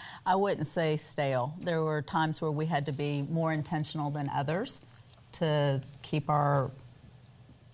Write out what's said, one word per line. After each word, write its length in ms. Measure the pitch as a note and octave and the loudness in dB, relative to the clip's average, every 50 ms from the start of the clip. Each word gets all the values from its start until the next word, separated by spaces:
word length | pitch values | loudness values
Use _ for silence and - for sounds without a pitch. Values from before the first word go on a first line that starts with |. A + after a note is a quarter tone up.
| - - - - - | -12 -14 -14 -6 0
I 100 | F#3+ F#3 | 2 2
wouldn't 320 | F#3+ G3+ G3+ F3+ - D#3 | 4 4 2 0 0 0
say 300 | - - F3+ D#3+ D#3 D#3 | 0 2 2 2 2 2
stale. 580 | D#3 - - - - C#3+ C3+ C3 B2+ A#2+ D3 D#3 F3+ | 0 -2 -4 -2 0 0 2 2 0 0 -2 -6 -6
There 240 | E3+ F3 E3 D#3+ D#3+ | -4 -2 0 0 2
were 180 | D#3 D#3 D3+ | 0 0 -2
times 400 | D3 - - D#3+ D#3+ D#3+ D#3 - | -2 0 0 2 2 2 0 0
where 100 | E3 D#3 | -2 -2
we 140 | D3 D3+ D#3 | 0 0 0
had 200 | D#3+ E3 D3 C#3+ | 0 0 0 0
to 40 | D#3 | -2
be 300 | C#3 C3+ D3 D3 D3 C#3+ | -2 -2 -2 0 0 -2
more 320 | C#3 C#3 E3 E3 D#3+ D#3+ D#3+ | -2 0 0 0 2 2 0
intentional 560 | D3+ C#3+ - E3 D3+ D3 - - D#3 D3 D3 | 0 -2 -2 -2 -2 -2 -2 -4 -4 -4 -2
than 200 | D3 D3 C#3+ - - | -2 -2 -4 -2 0
others 480 | C#3 C#3 D3 D#3 F#3 B3 C#4 - - - - - - - - - - - - - | 0 0 0 0 -2 -2 -4 -6 -8 -8 -16 -20 -20 -20 -20 -20 -20 -16 -14 -4
to 480 | - E3+ D#3 D3+ D3 C#3+ C#3+ C3+ C3+ - - - - | 0 2 2 4 4 4 4 2 0 -2 -6 -14 -16
keep 280 | - - - D#3 - - | -6 -2 -2 -2 2 2
our 420 | D3+ D3 D3 C#3+ C#3+ C#3 B2+ - - - - - - - - - - - - - - - - - - - - - | 4 4 4 4 4 4 2 0 -6 -12 -18 -20 -20 -20 -20 -20 -20 -20 -20 -20 -20 -20 -20 -20 -20 -20 -20 -20